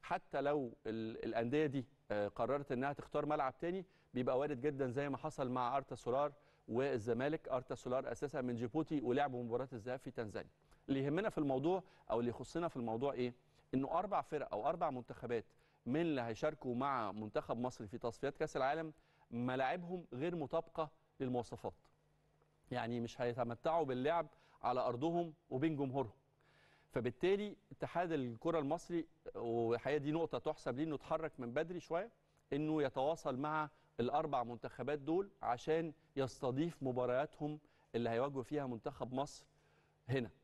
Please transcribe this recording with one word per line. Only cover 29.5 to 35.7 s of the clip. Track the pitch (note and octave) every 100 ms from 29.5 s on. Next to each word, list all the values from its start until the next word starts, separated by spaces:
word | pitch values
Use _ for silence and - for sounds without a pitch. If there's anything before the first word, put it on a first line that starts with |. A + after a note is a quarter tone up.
| A#2 A2+ A#2 C3 D3
دي | C#3
نقطه | D#3 E3 B2+
تحسب | D#3 D3+ - B2
ليه |
انه | D#3+
اتحرك | C#3+ - D#3+ D#3+ -
من | A#2+
بدري | B2 E3 F3+
شويه، | - E3 A3 _ _ _ _
انه | C#3+ D3+ D#3
يتواصل | C#3 C3+ C3+ E3 D#3 B2+
مع | D3+ D#3 D3+ _ _ -
الاربع | B2 C#3+ D#3+ C#3
منتخبات | A#2 A#2+ B2+ - B2+ D3
دول | C#3 E3+ G3+ -
عشان | A2 A#2+ -